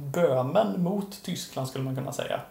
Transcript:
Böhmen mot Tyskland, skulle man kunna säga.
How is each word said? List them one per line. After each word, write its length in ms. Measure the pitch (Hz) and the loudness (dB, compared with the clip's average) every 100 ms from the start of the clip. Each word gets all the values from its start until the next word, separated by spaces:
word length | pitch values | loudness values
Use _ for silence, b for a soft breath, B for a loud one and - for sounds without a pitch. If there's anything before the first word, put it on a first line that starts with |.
| 143 | -2
Böhmen 720 | 175 165 131 127 185 214 190 | 2 4 4 4 4 4 2
mot 400 | 170 208 - - | 2 0 -4 -10
Tyskland, 440 | - 175 - 135 131 | -6 -6 -6 -6 -4
skulle 160 | 139 | -4
man 120 | 131 131 | -4 -2
kunna 160 | 135 | -4
säga. 280 | 135 - - - | -4 -2 -4 -6